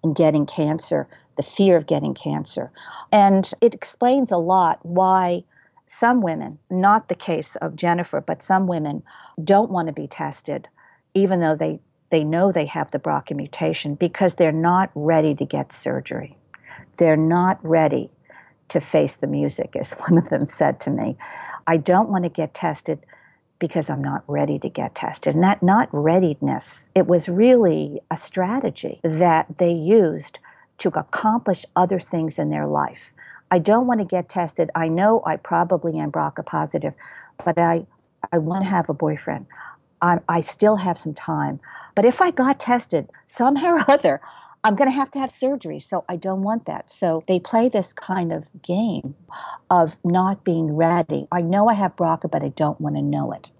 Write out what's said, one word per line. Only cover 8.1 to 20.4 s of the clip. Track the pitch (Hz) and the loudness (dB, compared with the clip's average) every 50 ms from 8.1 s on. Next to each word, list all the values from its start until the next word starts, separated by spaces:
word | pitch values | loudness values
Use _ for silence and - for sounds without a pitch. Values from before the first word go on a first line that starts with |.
| - 147 | -6 -6
but | - - 160 - | -4 -4 -8 -8
some | - - 190 185 190 | -2 0 0 2 2
women | 180 175 165 151 147 147 151 - _ - - - - _ - 160 | 0 -2 -4 -4 -6 -6 -8 -12 _ -20 -20 -20 -16 _ -10 0
don't | 151 196 196 220 226 | 4 4 4 4 2
want | 196 180 165 160 | -2 -4 -4 -4
to | |
be | 147 156 147 | -6 -8 -12
tested, | 135 - - 160 143 143 - - - 143 135 - - _ _ _ _ _ _ _ _ | -12 -10 -8 -8 -8 -10 -12 -10 -8 -10 -10 -10 -14 _ _ _ _ _ _ _ _
even | _ 196 196 185 190 175 | _ 2 4 4 4 2
though | 170 156 156 | 2 0 0
they, | 151 160 156 151 147 _ _ _ _ _ _ | 0 -2 -4 -4 -8 _ _ _ _ _ _
they | 175 160 151 | 0 0 2
know | 151 160 170 185 202 | 0 0 2 2 2
they | 175 175 147 | 2 0 -2
have | 143 - 160 - - | -2 -4 -6 -6 -4
the | - 135 | -6 -6
brca | - 160 151 143 - - 147 | -4 -2 -4 -4 -4 -6 -8
mutation, | 139 143 143 - - 160 156 - - - 147 147 | -8 -8 -10 -6 -4 -4 -4 -4 -4 -6 -6 -2
because | - 180 165 - - 202 180 175 | -2 -2 -2 0 2 0 0 4
they're | - 175 160 | 4 2 2
not | 151 160 160 170 175 185 190 185 _ | 2 2 2 2 4 2 2 0 _
ready | 147 147 156 165 160 156 156 147 | -4 0 2 4 4 4 2 0
to | 143 143 | -2 -4
get | 143 - 143 135 - | -4 -4 -6 -6 -6
surgery. | - - - 127 127 135 135 - - - 139 143 - _ _ _ - _ _ - - - - _ - | -10 -8 -6 -4 -4 -4 -6 -8 -10 -10 -10 -12 -20 _ _ _ -20 _ _ -20 -20 -20 -20 _ 0
They're | - 170 160 156 | 2 4 4 6
not | 151 160 160 170 175 180 185 - - | 4 4 2 4 4 2 2 0 -2
ready | - 160 165 165 156 151 143 127 113 - _ _ _ _ - - - _ _ _ _ _ | 0 2 2 4 4 4 2 -2 -4 -6 _ _ _ _ -20 -20 -20 _ _ _ _ _
to | - 151 | -4 -4
face | - - - - 147 143 - | -4 2 2 2 2 2 -2
the | _ - | _ -6
music, | 139 143 143 147 143 - - - - - | -4 -2 -2 -2 -4 -4 -6 -8 -8 -6
as | - - - | -8 -8 -8
<laughs> | - - - 165 | -10 -8 0 4
one | 170 165 | 4 4
of | 170 - | 4 2
them | 170 - | -2 -2